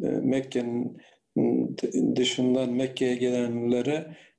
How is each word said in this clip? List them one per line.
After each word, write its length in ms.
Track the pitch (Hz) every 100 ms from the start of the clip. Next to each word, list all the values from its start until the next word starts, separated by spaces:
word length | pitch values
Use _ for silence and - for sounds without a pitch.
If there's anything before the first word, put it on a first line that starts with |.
e, 40 | -
Mekke'nin, 920 | - 131 135 131 127 120 120 120 - - _ _ -
e, 760 | 60 - 127 - 123 - 123 123
dışından 580 | 123 - 127 127 123
Mekke'ye 420 | 123 131 131 127 123
gelenlere 1000 | 123 123 120 117 120 123 127 156 165 - -